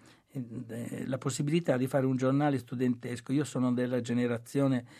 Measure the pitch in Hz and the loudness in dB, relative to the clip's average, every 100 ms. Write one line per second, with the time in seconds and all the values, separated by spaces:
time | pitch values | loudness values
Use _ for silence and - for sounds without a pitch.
0 | - - _ 139 120 120 117 113 - - | -14 -20 _ -10 -10 -10 -10 -10 -8 -6
1 | - 127 139 - 147 170 165 123 131 143 | -4 -4 -2 -2 0 2 2 2 2 2
2 | 131 131 131 139 147 135 117 123 127 120 | 2 2 2 4 2 0 -2 0 0 0
3 | 123 120 - 139 139 131 127 123 123 127 | -4 -8 -2 -2 0 0 2 2 0 0
4 | 117 120 123 117 - 139 139 127 117 - | 0 0 0 0 -2 2 2 2 -2 -14